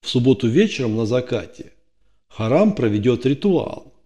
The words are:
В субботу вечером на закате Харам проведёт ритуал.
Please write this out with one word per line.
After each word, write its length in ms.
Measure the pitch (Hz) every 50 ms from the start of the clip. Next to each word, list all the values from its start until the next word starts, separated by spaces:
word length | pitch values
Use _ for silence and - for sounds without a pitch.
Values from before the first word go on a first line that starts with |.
В 80 | _ -
субботу 380 | - 131 120 127 131 127 -
вечером 500 | 113 113 156 214 208 - - 131 117 107
на 100 | 110 113
закате 680 | 104 120 127 123 - - 110 85 - - - - - _ _ _ _ _ _ _ _ _ _ _ _
Харам 460 | - - 107 113 123 160 208 220 -
проведёт 500 | - 123 113 104 104 104 123 123 120 -
ритуал. 680 | 135 139 139 - 208 185 156 - - - - - - _ _ _